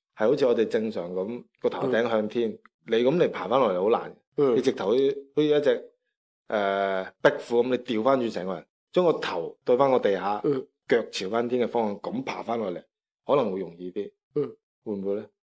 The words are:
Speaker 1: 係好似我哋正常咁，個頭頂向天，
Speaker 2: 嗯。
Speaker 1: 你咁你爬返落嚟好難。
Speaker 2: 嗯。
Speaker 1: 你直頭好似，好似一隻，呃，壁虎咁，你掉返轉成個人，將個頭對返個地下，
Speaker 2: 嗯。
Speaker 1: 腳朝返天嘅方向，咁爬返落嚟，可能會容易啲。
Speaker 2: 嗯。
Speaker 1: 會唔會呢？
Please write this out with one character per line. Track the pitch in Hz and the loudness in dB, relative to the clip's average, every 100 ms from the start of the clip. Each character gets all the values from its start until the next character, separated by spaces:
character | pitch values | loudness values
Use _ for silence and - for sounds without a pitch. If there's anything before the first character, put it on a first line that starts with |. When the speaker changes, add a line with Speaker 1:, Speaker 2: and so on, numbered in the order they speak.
| _ - | _ -2
Speaker 1:
係 | 110 | 2
好 | 139 | 4
似 | 131 | 4
我 | 117 | 2
哋 | 107 | 2
正 | 117 110 | 0 -2
常 | 101 87 | -4 -6
咁， | 92 98 120 - _ | -4 -6 -8 -14 _
個 | 123 | -4
頭 | - 131 | -2 -2
頂 | 117 120 | 0 2
向 | 110 107 | 0 0
天， | 120 113 | -2 -2
Speaker 2:
嗯。 | 110 _ _ - | -4 _ _ -2
Speaker 1:
你 | 113 | 2
咁 | 123 170 | 4 4
你 | 131 | 2
爬 | - 101 | 0 0
返 | 127 | 2
落 | 120 | 2
嚟 | 90 | 2
好 | 101 | 2
難。 | 117 80 - _ - | 0 -2 -14 _ 0
Speaker 2:
嗯。 | 139 143 | 2 2
Speaker 1:
你 | |
直 | 123 | 2
頭 | - 98 | 0 2
好 | 123 | 2
似， | 139 135 - | 2 -2 -6
好 | - | 0
似 | 151 | 2
一 | 147 | 2
隻， | 143 117 - _ _ _ _ _ - | 2 0 -2 _ _ _ _ _ -4
呃， | 107 98 98 98 95 95 - | -2 0 0 0 -2 -6 0
壁 | 151 - - | 2 2 -2
虎 | 120 | 0
咁， | 123 | 2
你 | 123 | 0
掉 | - 110 | -2 -2
返 | 120 135 | 2 2
轉 | 117 | 0
成 | 104 92 | -4 -6
個 | |
人， | 85 - _ _ | -8 -10 _ _
將 | 180 | 0
個 | 175 | 2
頭 | - - 90 80 - | 0 -4 -6 -8 -6
對 | - 123 | 0 2
返 | 139 | 4
個 | 123 | 4
地 | 104 | 2
下， | 95 95 104 | 0 -2 -2
Speaker 2:
嗯。 | - 135 - _ - | -2 -2 -4 _ 0
Speaker 1:
腳 | 120 110 | 0 0
朝 | - 95 | -6 -4
返 | 113 120 | -2 -2
天 | 123 | 0
嘅 | 113 | 0
方 | 120 107 | 0 -2
向， | 101 | -4
咁 | - 117 | -8 -8
爬 | 135 - | -8 -8
返 | 110 117 | -6 -6
落 | 101 | -4
嚟， | 85 - _ _ _ - | -8 -12 _ _ _ -2
可 | |
能 | 143 113 | 0 0
會 | 95 | -2
容 | 85 85 | -6 -10
易 | 90 | -12
啲。 | 104 101 - _ 147 | -8 -10 -12 _ -4
Speaker 2:
嗯。 | 135 - _ _ | -4 -6 _ _
Speaker 1:
會 | - | -10
唔 | 101 | -6
會 | 98 104 | -4 -4
呢？ | 107 _ _ | -6 _ _